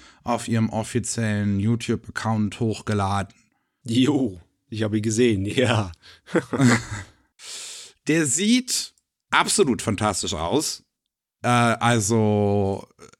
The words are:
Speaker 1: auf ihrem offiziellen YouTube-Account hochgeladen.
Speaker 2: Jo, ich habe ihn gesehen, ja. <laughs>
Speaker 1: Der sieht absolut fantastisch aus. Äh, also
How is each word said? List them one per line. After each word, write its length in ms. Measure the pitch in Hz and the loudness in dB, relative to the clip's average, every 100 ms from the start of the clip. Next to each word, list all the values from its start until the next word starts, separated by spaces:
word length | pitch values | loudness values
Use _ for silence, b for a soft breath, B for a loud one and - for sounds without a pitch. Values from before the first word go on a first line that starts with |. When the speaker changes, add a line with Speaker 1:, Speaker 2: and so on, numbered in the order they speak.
| b b | b b
Speaker 1:
auf 240 | - 120 - | -4 -4 0
ihrem 220 | 113 110 | 0 0
offiziellen 880 | 107 110 123 104 - 110 104 101 98 | -2 -4 -4 -4 -4 -2 0 0 0
YouTube-Account 960 | 107 117 117 110 - - 110 110 104 - | 0 0 -2 -4 -6 -6 -2 0 -2 -2
hochgeladen. 720 | 113 101 - 104 98 101 95 _ _ _ _ _ | -4 -2 -2 -2 0 -2 -4 _ _ _ _ _
Speaker 2:
Jo, 560 | 117 113 131 147 123 90 - _ _ | -2 2 2 2 -2 -6 -18 _ _
ich 140 | 107 | -4
habe 140 | 110 107 | -2 0
ihn 40 | |
gesehen, 420 | 107 107 123 101 | 0 2 2 2
ja. 480 | 98 127 123 110 95 82 B B B | 0 0 2 2 -2 -8 B B B
<laughs> 400 | 165 - 123 131 117 - - - _ _ _ B B B B B _ - | -4 -2 2 4 2 -2 -12 -14 _ _ _ B B B B B _ -2
Speaker 1:
Der 180 | 160 151 | 0 2
sieht 640 | 165 208 247 254 - - _ _ _ _ | 2 2 2 0 -6 -6 _ _ _ _
absolut 520 | 143 214 - 165 104 | 2 4 2 2 0
fantastisch 520 | - 101 107 98 90 | -2 0 0 -2 -4
aus. 480 | 78 85 123 156 - _ _ _ _ _ _ | -4 -2 -2 -2 -6 _ _ _ _ _ _
Äh, 60 | 120 | 0
also 1400 | 120 120 113 117 120 101 113 107 104 101 101 98 98 - _ - | 2 2 2 2 2 2 2 4 4 2 2 0 -2 -8 _ -20